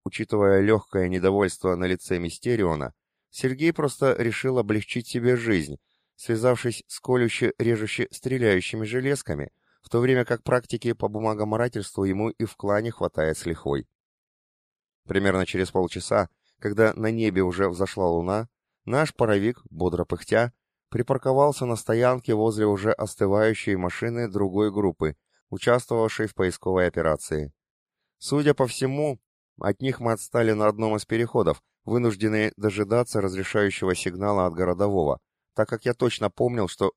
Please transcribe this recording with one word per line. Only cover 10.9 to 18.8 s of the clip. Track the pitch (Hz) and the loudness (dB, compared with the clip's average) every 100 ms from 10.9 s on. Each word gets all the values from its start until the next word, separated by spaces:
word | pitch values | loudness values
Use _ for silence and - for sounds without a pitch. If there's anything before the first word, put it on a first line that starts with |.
по | 113 107 | -2 -4
бумагоморательству | 107 110 107 107 110 120 113 98 - | -2 -2 -2 -2 -2 -2 -4 -8 -2
ему | 98 95 110 | 0 0 -2
и | - | -4
в | 113 - | -8 -4
клане | 101 104 113 | -2 0 -2
хватает | - 87 - 78 78 | -4 -4 -2 -2 -2
с | |
лихвой. | 87 80 - 71 - _ _ _ _ _ _ _ _ _ _ _ - | -6 -6 -4 -4 -6 _ _ _ _ _ _ _ _ _ _ _ -4
Примерно | 95 98 92 90 | 0 2 2 0
через | 90 92 | -2 -2
полчаса, | 101 90 - - 104 95 _ _ _ | 0 -2 -4 -2 0 0 _ _ _
когда | 104 104 110 | -4 2 2
на | - 110 | 2 -2
небе | 113 110 92 | 0 0 2
уже | 92 87 98 | 0 2 0
взошла | 87 98 - 92 | 0 -4 0 0
луна, | 85 87 104 117 _ _ _ | 0 0 -2 -4 _ _ _